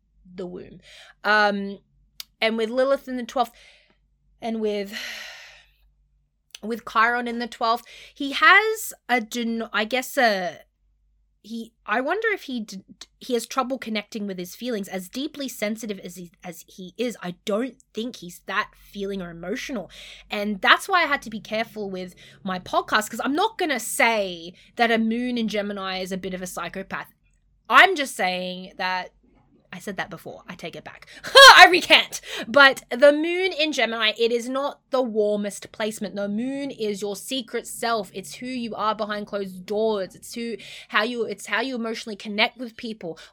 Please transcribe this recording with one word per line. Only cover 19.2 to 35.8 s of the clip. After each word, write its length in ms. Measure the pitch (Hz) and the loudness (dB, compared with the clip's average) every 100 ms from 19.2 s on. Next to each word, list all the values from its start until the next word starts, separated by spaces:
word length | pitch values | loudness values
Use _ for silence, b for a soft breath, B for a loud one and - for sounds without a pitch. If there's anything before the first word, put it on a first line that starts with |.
or 80 | 175 | -8
emotional. 640 | 170 170 262 - 240 170 B B B B | -10 -8 -8 -6 -8 -10 B B B B
And 300 | 214 208 202 | -6 -4 2
that's 260 | 240 339 - | 6 6 6
why 160 | 370 | 2
I 40 | 311 | 2
had 140 | 277 | -2
to 60 | - | -4
be 120 | 214 | -12
careful 480 | - 220 233 214 196 | -6 -6 -6 -8 -8
with 260 | 185 185 - B B | -8 -10 -14 B B
my 160 | 190 185 | -8 -8
podcast, 500 | - 330 381 214 214 | -2 -2 2 0 0
'cause 120 | 226 | -4
I'm 120 | 254 294 | -2 0
not 220 | 427 - | 0 0
gonna 220 | 349 247 | -2 -2
say 760 | - - 233 220 190 175 170 B B - | -4 2 2 4 -2 -6 -14 B B 0
that 140 | 233 | 2
a 60 | 226 | 4
moon 400 | 226 233 247 240 | 2 0 -2 -2
in 120 | 220 | -2
Gemini 500 | 208 202 202 190 185 | -2 -4 -6 -6 -6
is 140 | 185 | -6
a 40 | 190 | -6
bit 160 | 190 | -6
of 80 | 185 | -8
a 60 | 180 | -8
psychopath. 640 | - 175 190 190 147 - _ _ _ _ _ - | -8 -8 -8 -10 -10 -12 _ _ _ _ _ 4
I'm 260 | 254 370 330 | 8 8 6
just 200 | 262 - | -4 -2
saying 580 | 185 180 180 180 185 - | -2 -2 -6 -8 -12 -6
that 320 | 185 185 175 - _ _ _ _ _ | -4 -4 -6 -14 _ _ _ _ _
I 60 | 180 | -14
said 180 | - 185 | -10 -10
that 140 | 165 | -10
before. 320 | 160 147 85 - | -10 -14 -16 -16
I 60 | |
take 220 | 180 165 151 | -14 -14 -14
it 80 | |
back. 240 | - - - B | -16 -20 -20 B
<laughs> 120 | - - 539 330 | 4 12 12 12
I 100 | 359 | 12
recant. 540 | 349 - 269 - - B B 269 | 8 6 4 4 -6 B B 2
But 360 | 262 269 - - | 8 8 6 -4
the 200 | 247 294 | 6 6
moon 400 | 294 330 349 370 | 8 2 0 0
in 200 | 294 311 | 0 -2
Gemini, 400 | 262 226 226 214 214 | 0 0 2 0 2
it 120 | 233 | 2
is 160 | 240 240 | 2 -2
not 340 | 269 277 - _ | -4 -4 -6 _
the 100 | 262 | -2
warmest 720 | 254 214 208 208 202 202 - | 0 0 0 0 -4 -8 -14
placement. 440 | - | -6